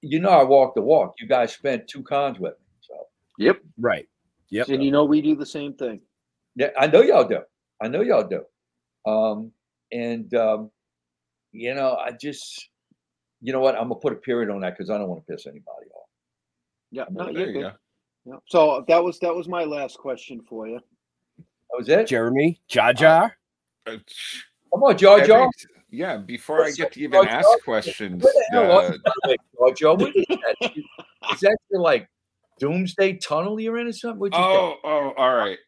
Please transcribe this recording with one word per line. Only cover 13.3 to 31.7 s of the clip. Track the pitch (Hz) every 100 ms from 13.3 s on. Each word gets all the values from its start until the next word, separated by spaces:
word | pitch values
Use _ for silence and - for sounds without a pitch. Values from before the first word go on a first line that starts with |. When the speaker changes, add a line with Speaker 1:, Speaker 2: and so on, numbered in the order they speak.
| _
Speaker 1:
you | 120
know | 131
what? | 135
I'm | 113 120
gonna | 120
put | 143
a | 107
period | - 120 107
on | 101
that | 92 90
'cause | 92
I | 104
don't | 98
wanna | 85
piss | _ 78 71
anybody | 71 - - -
off. | - _ _ _ _ _ _ _ _ _
Speaker 2:
Yeah, | 123 -
Speaker 1:
I'm |
Speaker 2:
no, | 185
Speaker 1:
gonna | -
Speaker 2:
you're | 165 190
Speaker 4:
There |
you | 139
Speaker 2:
good. | 98 101 _ _ _ _ 123
Speaker 4:
go. |
Speaker 2:
Yeah. | 135 _
So | 175 156 135 131
that | 165
was, | 175 -
that | 175
was | 170 170
my | 180
last | 156 147 135 -
question | 139 123 - 123
for | 113 113 110
you. | 120 _ _ _ _ _ _ _ _ _
Speaker 1:
That | 123
was | 113
it? | 151 113
Speaker 3:
Jeremy, | 127 117 131 156 165 _
Jar | 123 113
Jar? | 123 156 160 220 - _ _ _ _ -
Speaker 4:
Uh, | 110 _
sh- | - - - - _ _
Speaker 1:
Come | 175
on, | 269 185
Jar | 190 202
Speaker 4:
every | -
Speaker 1:
Jar. | 220 262
Speaker 4:
s-, | - - _ _
yeah, | 117 180 120
before | 98 117 - 156
I |
Speaker 1:
What's | 156 139
Speaker 4:
get | 156
Speaker 1:
up, |
Speaker 4:
to | 123
even | 143 143
Speaker 1:
Jar | -
Speaker 4:
ask | 120 196
Speaker 1:
Jar? | 233
Speaker 4:
questions, | - 110 98 - 104 180
Speaker 1:
Where | 254
the | - 220
hell | 247 196
are | 180 -
Speaker 4:
uh, |
Speaker 1:
you, | -
by | - -
the | -
way, | 123 _ 120
Jar | 127
Jar? | 131 151 180
What | 285 392
is | -
that? | - - -
Speaker 4:
<laughs> | 233 - - - - _ -
Speaker 1:
Is | 196
that | 196 214 _